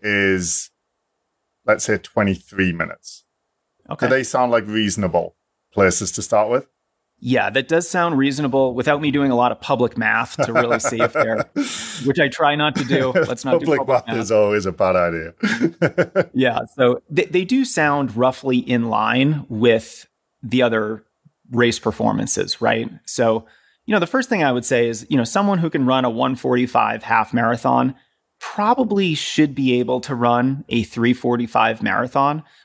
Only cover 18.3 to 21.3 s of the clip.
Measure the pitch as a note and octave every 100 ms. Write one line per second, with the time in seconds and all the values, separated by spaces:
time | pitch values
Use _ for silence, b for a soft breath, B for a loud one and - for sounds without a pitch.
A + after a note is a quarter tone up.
18.3 | B2 C3+ B2+ - B2 A#2 A2 A2 A#2+ C#3
19.3 | D#3 A#2+ A2 A#2+ A2+ - - - _ _
20.3 | _ A#2+ B2 B2 A2 G#2+ A2 _ _ _